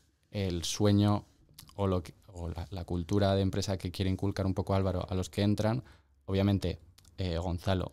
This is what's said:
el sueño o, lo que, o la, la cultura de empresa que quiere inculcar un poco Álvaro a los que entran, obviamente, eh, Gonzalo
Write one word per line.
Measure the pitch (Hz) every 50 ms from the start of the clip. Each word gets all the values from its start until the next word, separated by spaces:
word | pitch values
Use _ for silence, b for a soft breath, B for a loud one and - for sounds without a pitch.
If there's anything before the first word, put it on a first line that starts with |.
| _ _ _ _ _ _
el | - 104 98 95 87 85 82
sueño | - - - 104 104 101 101 104 104 104 104 - - _ _ - _ - - - - -
o, | - 98 98
lo | 92 90 82
que, | - - - _ -
o | 98 87 87 82
la, | 78 85 85 -
la | 101 92 85
cultura | - 90 87 85 - 101 101 101 98 98
de | 98 98
empresa | 95 90 101 92 - 98
que | 85 - 92
quiere | - - 98 92
inculcar | 95 - - 101 101 - 95
un | 95 92
poco | - 95 - 98
Álvaro | 98 95 95 87 90 82 -
a | 92
los | 92 92 -
que | - - 101
entran, | 104 104 104 104 107 117 127 b b b b b b b _ _
obviamente, | - 95 95 98 104 98 95 - 87 - - - - - - _ - - -
eh, | 95 90 82 80
Gonzalo | 87 92 87 85 - 95 95 92 87 -